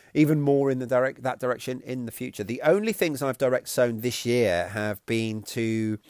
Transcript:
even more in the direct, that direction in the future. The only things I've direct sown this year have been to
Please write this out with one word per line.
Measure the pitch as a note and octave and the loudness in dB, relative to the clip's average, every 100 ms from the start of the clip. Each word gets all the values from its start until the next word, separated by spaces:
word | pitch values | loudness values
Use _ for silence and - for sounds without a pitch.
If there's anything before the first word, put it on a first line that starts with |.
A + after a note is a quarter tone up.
| _ | _
even | D3 D3+ D#3 | 2 4 4
more | C#3+ C#3 C#3 | 4 4 2
in | B2+ | 0
the | A#2+ | 0
direct, | B2+ C3 C3+ | 2 2 -2
that | B2+ - | -6 -4
direction | B2 A#2 - B2+ | -4 -4 -6 -8
in | B2+ B2+ A#2 | -8 -8 -8
the | |
future. | - B2 - | -8 -10 -8
The | G2+ A#2+ | -6 -2
only | D3+ G3 A3 | 2 2 2
things | - E3+ C3 | 0 -2 0
I've | C#3 B2+ | -2 0
direct | C3 B2 - | 0 0 0
sown | - A#2+ A2+ | 2 2 2
this | A#2+ - | -4 -2
year | A#2+ B2 G#2+ F2 F2 | 0 2 4 2 0
have | G#2+ G#2+ G2+ | -4 -4 -6
been | - A2+ A2+ G#2+ | -4 -2 -2 -6
to | G#2 A#2+ A2+ A2+ A2 G#2+ - | -8 -4 -2 -2 -2 -4 -10